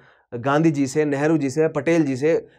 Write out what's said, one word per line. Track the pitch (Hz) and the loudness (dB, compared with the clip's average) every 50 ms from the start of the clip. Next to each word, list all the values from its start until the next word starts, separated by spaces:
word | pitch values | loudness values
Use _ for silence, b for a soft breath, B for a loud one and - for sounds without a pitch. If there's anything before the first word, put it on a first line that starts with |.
| b b b b b b - | b b b b b b -12
गांधी | 120 113 - 139 151 165 165 | -6 -4 0 0 2 2 2
जी | 151 139 139 | 2 2 0
से, | 127 - 156 151 | -2 0 -2 -2
नेहरू | 147 139 135 147 151 165 156 | 0 0 0 0 0 0 0
जी | 139 135 | 0 -2
से, | 127 156 156 160 | 0 0 0 0
पटेल | - 151 135 160 165 170 156 | 0 -2 0 0 2 2 2
जी | 139 135 | 0 -2
से, | 120 139 156 165 - b b b | -2 0 0 0 0 b b b